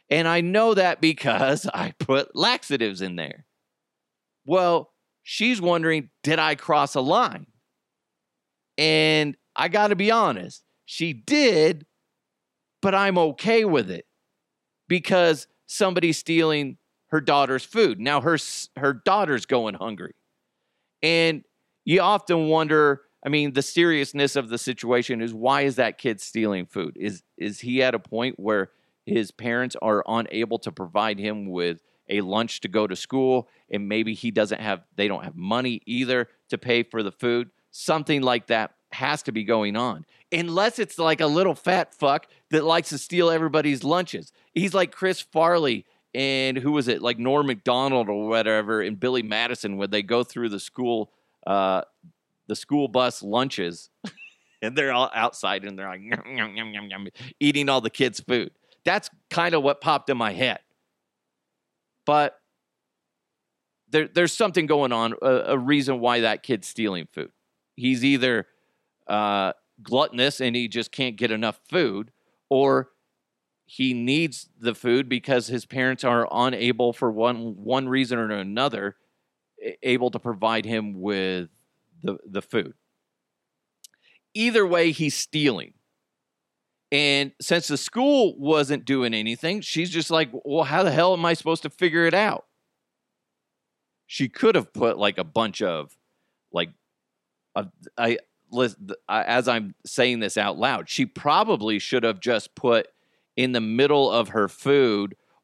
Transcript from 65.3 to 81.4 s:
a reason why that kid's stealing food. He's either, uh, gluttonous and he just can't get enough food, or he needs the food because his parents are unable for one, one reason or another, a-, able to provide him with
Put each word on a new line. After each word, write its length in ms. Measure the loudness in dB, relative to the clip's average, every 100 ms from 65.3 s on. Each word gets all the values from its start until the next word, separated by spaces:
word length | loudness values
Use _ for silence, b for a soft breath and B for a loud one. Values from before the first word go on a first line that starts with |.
| 2 2
a 100 | 0
reason 420 | 2 2 2 0
why 200 | 0 2
that 220 | 2 0
kid's 240 | -2 -4 -4
stealing 400 | -4 -4 -4 -8
food. 180 | -12 -12 _ _ _ _ -4
He's 280 | 0 2
either, 420 | 2 2 2 0 -4 _ _ _ _ _ -4
uh, 460 | -2 0 0 -2 -4 _ _
gluttonous 580 | -2 0 0 0 -2 0
and 140 | -2
he 140 | -2 -4
just 240 | -6 -8
can't 240 | -6 -6 -2
get 140 | -2
enough 300 | 0 -2 -4 _
food, 420 | -2 0 -2 -10 _ _ _ _
or 420 | 2 4 2 -2 _ _ _ _ _ _ _
he 300 | _ -2 -2
needs 540 | 0 0 0 0 -6 -18 _
the 160 | -6
food 340 | -2 2 2 2
because 380 | -4 0 -2 0
his 180 | -8
parents 380 | -6 -2 -2 0
are 240 | 0 2 0
unable 600 | 0 0 0 0 2 0
for 180 | 0 -2
one, 440 | 2 0 0 -6 -10
one 320 | -2 -2 0
reason 300 | 0 0 -2
or 120 | -2
another, 680 | -4 -4 -2 -2 -2 -8 -10 _ _ _ _ _ -12
a-, 120 | -12 -6 -2
able 220 | 0 0
to 80 | -2
provide 460 | -6 -2 0 0
him 360 | -2 -4 -4 -6
with 480 | -4 -2 -2 -4